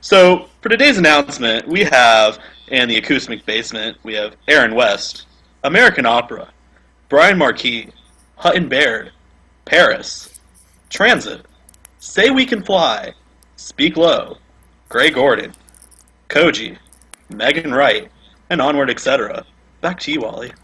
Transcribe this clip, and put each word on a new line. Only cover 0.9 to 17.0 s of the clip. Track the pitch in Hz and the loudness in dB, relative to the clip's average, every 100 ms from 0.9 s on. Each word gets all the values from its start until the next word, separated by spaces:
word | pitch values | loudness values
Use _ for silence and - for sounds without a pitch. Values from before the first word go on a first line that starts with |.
| 233 | 4
announcement, | 165 151 139 - 120 113 - | 4 4 2 -4 -4 -4 -4
we | 170 202 | -2 2
have | 135 120 113 107 110 - - - | 4 6 6 4 0 -14 -20 -6
in | 131 123 | -4 0
the | 113 | -2
Acoustic | 104 139 - 113 - | -2 -4 -4 -14 -6
Basement, | 110 113 113 110 113 | -6 -6 -10 -10 -12
we | 113 | -12
have | 107 104 - - | -8 -8 -10 0
Aaron | 147 120 110 | 2 2 2
West, | 120 101 - - - _ _ _ | 0 0 -8 -14 -20 _ _ _
American | 139 170 247 180 123 | -2 2 2 2 0
Opera, | 117 117 110 - _ _ _ _ _ _ | 0 -2 -10 -18 _ _ _ _ _ _
Brian | 139 175 190 | 4 4 4
Marquis, | 143 113 127 117 - - _ _ _ _ | 0 0 -4 -6 -10 -20 _ _ _ _
Hutton | 175 180 160 | 0 0 0
Baird, | 127 143 113 107 _ _ _ _ _ - | 0 0 -2 -10 _ _ _ _ _ -2
Paris, | 156 165 117 - - - - _ _ _ _ _ | 2 2 2 -8 -16 -18 -20 _ _ _ _ _
Transit, | - 208 214 - - _ _ _ _ - _ | -2 0 0 -2 -14 _ _ _ _ -20 _
Say | - - 220 | -12 0 0
We | 262 254 | 2 0
Can | 226 | -4
Fly, | 185 190 160 107 - - _ _ _ _ | -2 0 0 -2 -8 -18 _ _ _ _
Speak | - - 151 156 | -20 -4 -4 0
Low, | 170 143 - - _ _ _ _ _ | 0 0 -4 -16 _ _ _ _ _
Gray | 117 147 | 0 0
Gordon, | 131 139 110 - - _ _ _ _ _ _ _ | 2 0 0 -4 -16 _ _ _ _ _ _ _
Koji, | 143 170 147 113 - _ _ | 2 2 0 -8 -16 _ _